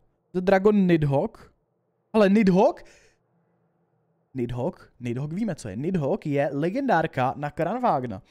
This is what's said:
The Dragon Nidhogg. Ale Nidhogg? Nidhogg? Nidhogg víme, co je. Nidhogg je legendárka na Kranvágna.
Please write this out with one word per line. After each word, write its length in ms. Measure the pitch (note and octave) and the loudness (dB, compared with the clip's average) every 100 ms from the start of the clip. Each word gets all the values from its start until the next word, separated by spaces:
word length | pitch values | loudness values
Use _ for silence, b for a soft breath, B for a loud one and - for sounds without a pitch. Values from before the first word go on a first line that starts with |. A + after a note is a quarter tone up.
| _ _ _ | _ _ _
The 80 | F#3 | -2
Dragon 460 | F#3 F#3+ G#3 G#3 F3+ | 2 4 4 4 4
Nidhogg. 640 | E3+ D3 C#3 G#3+ - - _ _ _ _ _ _ | 2 2 -2 -4 -10 -20 _ _ _ _ _ _
Ale 160 | A3 F#3+ | 2 4
Nidhogg? 520 | G#3 G3 F3+ C#4 - b b b b _ _ _ _ _ _ _ _ _ _ _ | 6 4 4 2 0 b b b b _ _ _ _ _ _ _ _ _ _ _
Nidhogg? 580 | C3 A#2+ B2 D3+ - - _ | -8 -6 -4 -6 -8 -18 _
Nidhogg 340 | A#2+ A#2 D3 | -8 -6 -6
víme, 220 | F3+ A3+ - | -6 -6 -6
co 140 | A2 | -8
je. 60 | F#2+ | -6
Nidhogg 500 | D#3 F#3 C#3 G3+ D#3 | -4 -2 -2 -2 -2
je 240 | C#3 D3+ | -2 -2
legendárka 800 | C#3+ E3+ A#3+ C4+ E3+ D#3+ C#3 B2+ - | -2 -4 -2 0 0 0 -2 -4 -4
na 140 | D3 | -8
Kranvágna. 720 | - D#3+ B3 A#3+ D3 B2 F#2+ b | -4 -4 -2 -2 -2 -4 -10 b